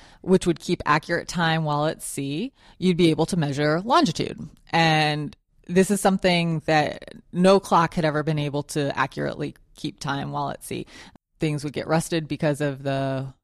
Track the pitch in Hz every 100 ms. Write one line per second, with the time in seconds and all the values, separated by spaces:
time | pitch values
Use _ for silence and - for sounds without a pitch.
0 | - _ - 185 180 160 - 180 - 151
1 | - 170 - 175 165 160 156 147 151 -
2 | - - 139 147 254 _ - - 180 170
3 | 170 151 160 180 147 139 151 160 214 311
4 | 262 - - - - - - 165 165 156
5 | 151 151 147 - _ _ - 180 185 202
6 | 202 190 185 175 170 160 - 156 151 -
7 | - - - 175 185 196 - 180 165 -
8 | 156 147 151 151 147 143 143 156 139 -
9 | 135 - 143 - 143 - _ - 156 -
10 | 147 139 143 143 139 - - - - -
11 | - - _ - 160 147 143 135 - 160
12 | - 170 151 143 156 143 147 135 139 135
13 | 135 135 135 -